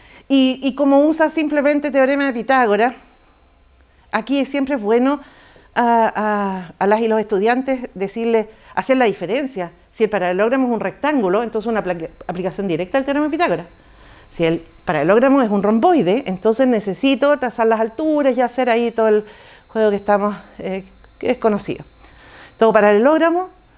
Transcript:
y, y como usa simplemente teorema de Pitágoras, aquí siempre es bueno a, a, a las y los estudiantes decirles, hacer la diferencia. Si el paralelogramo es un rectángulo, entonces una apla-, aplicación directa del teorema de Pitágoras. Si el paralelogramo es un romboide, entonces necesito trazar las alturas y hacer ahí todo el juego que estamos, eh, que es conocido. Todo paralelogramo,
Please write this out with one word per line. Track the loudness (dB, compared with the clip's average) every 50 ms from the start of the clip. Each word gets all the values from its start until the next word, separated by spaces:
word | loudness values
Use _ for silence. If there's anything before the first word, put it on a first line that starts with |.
| -20 -20 -20 -20 -4 _
y, | 2 2 4 2 0 -2 -4
y | -6 -2
como | 0 0 2 4 4 4 2
usa | 2 2 0 0
simplemente | 0 -2 -2 -2 -2 0 0 0 0 0 -2 -2
teorema | 0 2 2 2 2 0 -2 -2
de | -4
Pitágoras, | -4 -2 0 2 2 2 2 2 2 2 0 -2 -6 -14 _ _ _ _ _ _ _ _ _ _ _ _ _ _ _ _ _ _ _ _ _
aquí | -6 -6 -4 -2 -2 -2 -2
siempre | -2 -4 -4 -4 -4 -4
es | -4
bueno | -2 0 0 2 2 0 -2 -4 -6 -14 -20 -20 -20 -20 -20 -20 _ _ _
a, | -2 0 2 2 2 2 0 0
a, | -2 -4 -2 -2 -2 -4 -4 -6 -8 -10 -14 -8 -4
a | 0 0
las | 2 2
y | 2 0
los | 0 0
estudiantes | 0 -2 -2 0 0 0 0 0 -2 -2 -4 -6 -6 -10 -8
decirles, | -8 -8 -8 -6 -4 -2 0 0 0 0 -2 -8 -20 -20 -10 -8
hacer | -8 -2 0 2 2
la | 2
diferencia. | 2 0 -2 -4 -4 -4 -4 -4 -4 -6 -8 -10 -10 -10 -16 _ _
Si | _ -2 -2
el | 0
paralelogramo | 0 -2 -2 -2 0 0 0 0 0 0 0 0
es | -2
un | -2
rectángulo, | -4 -6 -6 -4 -2 0 0 0 2 2 2 0
entonces | 0 -2 -4 -4 -4 -2
una | -2 -2
apla-, | -2 -4 -4 -6 -6 -10 -14 -14 -12 -10
aplicación | -8 -6 -6 -6 -6 -4 -4 -4
directa | -2 -4 -4 -2 -2 -2
del | -2
teorema | -2 -2 -2 -2
de | -2
Pitágoras. | -2 -2 -2 -2 -2 -4 -6 -10 -18 -20 _ _ -20 -20 -20 -20 -20 -20 -20 -18
Si | -6 -2 -2
el | 0 0 -2 -6 -10 -20 -10 -6
paralelogramo | -4 -2 0 0 2 2 4 4 4 2 2
es | 2 0
un | 0 0
romboide, | 0 0 0 2 2 2 2 2 2 2 0 -2 -2
entonces | -4 -8 -2 -2 0 0 2 2
necesito | 2 0 0 -2 -4 -6 -2 0 0 2 2 2 2 2 0
trazar | -2 -6 -4 -2 0 0
las | 2 0
alturas | 0 -4 -4 -4 -2 0 0 2 2 2 2
y | 0
hacer | -2 -2 -2 -2 -2 0
ahí | 0 0 0 -2
todo | 0 0 2 2
el | 2 2 0 -4 -10 -20 -20 -20 -20 -20 _ _
juego | -2 0 0 2
que | 0 0
estamos, | 0 0 0 0 0 -2 -4 -6 -12 -18 -18 -14
eh, | -10 -8 -8 -8 -10 -14 -20 -20 -20 -20 _ _
que | -4 -2
es | -2 0
conocido. | 0 0 0 0 -4 -6 -10 -10 -12 -16 _ _ -20 -20 -20 -20 -20 -20 -20 -20 -20 -20 -2 0
Todo | 2 4
paralelogramo, | 4 4 4 4 4 4 4 4 4 4 2 2 0 -2 -4 -6 -10 -20 _ _ _